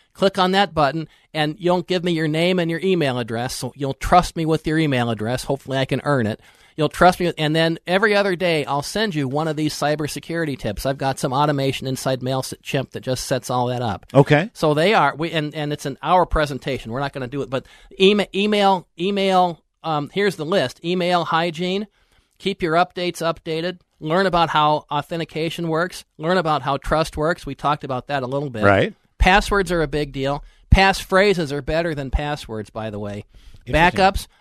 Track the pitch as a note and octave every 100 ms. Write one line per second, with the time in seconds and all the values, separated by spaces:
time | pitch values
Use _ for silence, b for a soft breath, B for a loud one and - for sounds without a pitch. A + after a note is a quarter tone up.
0 | _ - G3 G3 F#3 F#3+ G3+ D#3+ C#3+ D#3+
1 | D#3 b b D#3 D3+ D3+ E3+ F3+ - F3+
2 | F3 E3 D#3+ D#3+ F3 F#3 E3 E3 F#3 F3+
3 | C#3+ B2 A#2 A#2 B2 - B2 - C#3 -
4 | - F3+ F3 E3+ D#3+ D#3 - D#3 D#3 B2+
5 | A#2 A2 G#2+ B2+ - C#3 C#3+ C3+ C3 C3
6 | D3 C#3 A2 - b b b b D3+ -
7 | F3 F3+ F3 D#3 D3+ D#3+ E3 E3 - F#3
8 | A3 G3+ G3+ F3 F3+ D#3 C3+ C#3 - G3+
9 | A3 D3+ C3+ C#3+ D#3+ D3+ D#3 - D3 D3+
10 | D3 C#3+ - E3 D#3 C3 A2+ G2 C3+ C#3
11 | C#3 C3 D3 B2+ D3 C#3+ C3+ B2+ C3 C3
12 | C#3 C3 B2+ C3 - - - C#3 B2+ A2
13 | A2+ B2+ - C3 - B2+ B2 B2 B2 -
14 | - C3+ C#3+ D3 G3+ - D#3 D3 F3+ G#3+
15 | C#3+ C#3 E3 D#3+ D3+ D3+ D3 D3 D3 C3
16 | D3 F3+ E3 E3 D3 C3 D#3 B2+ - C3+
17 | C#3 C#3+ B2 C#3 B2+ C3 - b b -
18 | F#3+ G#3 F#3 F#3+ G#3+ G#3 G3 F#3+ - -
19 | F#3 G3+ G3 F#3 F3+ D#3+ _ _ D#3+ D3+
20 | C#3+ F#3 G3+ E3 D3+ G3 B2+ - E3+ F3+
21 | F3 F3 D#3+ E3 F3 D#3+ F3+ F#3+ G#3+ _
22 | _ _ _ _ F#3+ G3 E3+ D#3+ F3 -
23 | F3+ E3+ E3 D#3+ E3+ D#3+ F3 F3+ _ -
24 | D3+ F3 G3 E3+ D#3+ D#3 D3+ D3+ - D3
25 | - E3+ D#3 D#3+ E3 E3 E3+ D#3+ F3+ -
26 | - - D#3 F#3 D#3+ D3+ C3+ C#3 - D#3
27 | D#3 - D#3 F3 C#3+ C3 C#3+ D3 C#3 B2+
28 | - C#3+ B2 C#3 D3 A#2 G2+ G2 F#3 -
29 | _ - F#3 G3 G#3 G3+ F3+ F3 D3 D3
30 | D3 C#3 C3+ C#3+ - _ - - F#3+ F#3+
31 | - F#3+ G#3 F3+ D3 C#3+ C3 D#3+ E3+ D3
32 | C3+ - D3 D3 - A2 G#2+ A2+ A2 G#2
33 | G#2 G#2 - b b b - D3+ F3 G3
34 | F#3+ G3 - _